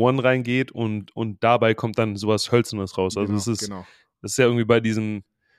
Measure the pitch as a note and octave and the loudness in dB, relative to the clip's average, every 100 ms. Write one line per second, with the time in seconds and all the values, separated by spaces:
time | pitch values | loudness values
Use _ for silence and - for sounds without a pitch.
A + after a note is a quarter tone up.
0 | A#2+ C3+ B2+ B2+ A#2+ B2 C3 - A2 G#2+ | 4 2 2 0 0 -2 -2 -4 -4 -4
1 | G2 - A2+ G2+ A#2 A#2+ A2+ A2 A2+ A2 | -8 -6 -6 0 2 4 4 2 -2 -2
2 | A2 G2+ G#2 G#2+ - A#2+ A2+ G#2+ G2 - | -2 -2 0 0 2 0 0 -4 -6 -4
3 | F#2 G2 G#2 G#2 G#2 G#2+ G#2 F#2+ F2+ _ | -2 -2 -2 -2 -2 -4 -6 -10 -16 _
4 | _ _ G2+ - B2 A#2+ A2+ A#2 A2 A2 | _ _ -4 2 2 4 4 2 2 0
5 | G#2+ G#2 - _ _ | -4 -6 -12 _ _